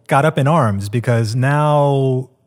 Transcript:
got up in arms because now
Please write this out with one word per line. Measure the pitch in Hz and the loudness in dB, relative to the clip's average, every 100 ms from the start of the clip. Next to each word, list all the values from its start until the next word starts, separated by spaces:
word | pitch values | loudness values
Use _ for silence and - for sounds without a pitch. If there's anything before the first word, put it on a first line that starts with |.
| - | -2
got | 139 | 0
up | 151 160 | 2 2
in | 139 | 2
arms | 165 117 98 101 | 2 2 -2 -4
because | 120 117 117 110 123 | -4 -2 -2 -2 -2
now | 131 147 151 147 143 139 135 127 131 _ | -2 0 0 2 2 0 0 -2 -6 _